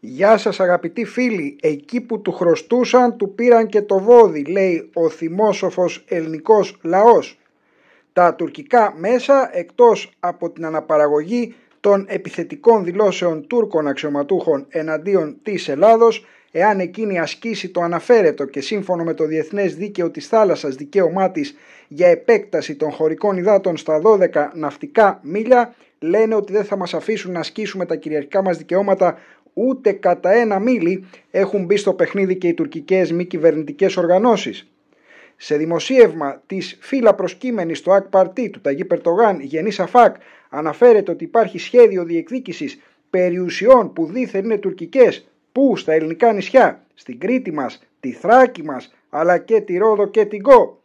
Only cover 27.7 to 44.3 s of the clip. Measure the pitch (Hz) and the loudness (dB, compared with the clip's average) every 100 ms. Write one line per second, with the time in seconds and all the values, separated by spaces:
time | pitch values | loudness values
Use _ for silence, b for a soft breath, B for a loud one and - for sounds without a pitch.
27.7 | 190 175 156 156 151 143 196 190 170 - | -8 -6 -6 -6 -6 -4 -4 -2 -4 -2
28.7 | 175 196 190 180 160 B B B - 240 | -2 0 2 0 -2 B B B -4 -4
29.7 | 262 214 196 185 175 180 220 226 196 220 | 0 -2 0 -2 0 2 2 2 -2 0
30.7 | 247 170 190 B B B 180 190 - 175 | 0 -2 -4 B B B -2 -2 -2 0
31.7 | 202 208 185 170 196 190 185 175 170 147 | 0 0 0 -2 0 -2 -2 -2 -2 -4
32.7 | 160 143 185 165 170 175 160 160 151 147 | -8 -2 0 0 -2 -4 0 2 2 -6
33.7 | 143 190 - 170 185 240 208 127 95 _ | -2 -2 0 0 2 4 0 -2 -12 _
34.7 | _ _ b b b b b - 147 160 | _ _ b b b b b -6 -4 -2
35.7 | 170 - 262 214 160 143 135 _ 190 - | -4 0 4 4 4 -8 -8 _ -10 -10
36.7 | - - 277 226 196 180 - 254 226 165 | -16 -6 2 2 2 -2 -6 -8 -6 -6
37.7 | 160 - 196 190 190 180 180 233 - 143 | -6 0 0 2 0 0 -2 -6 -6 -6
38.7 | 139 185 170 170 175 226 180 139 156 196 | -6 -4 -2 0 2 0 0 -6 -6 -6
39.7 | 208 175 247 220 - b b b 139 160 | -6 0 4 4 2 b b b -8 -8
40.7 | 196 247 214 - 165 165 226 196 180 - | 4 4 4 2 -8 -4 -2 -2 -6 0
41.7 | 247 226 190 170 165 160 254 254 - - | 6 6 4 -4 -6 -6 -10 -10 -12 -12
42.7 | - b b _ 180 180 175 180 - 208 | -12 b b _ -2 0 -2 -4 -2 4
43.7 | 262 208 - 160 220 240 | 6 4 -6 -6 -4 -6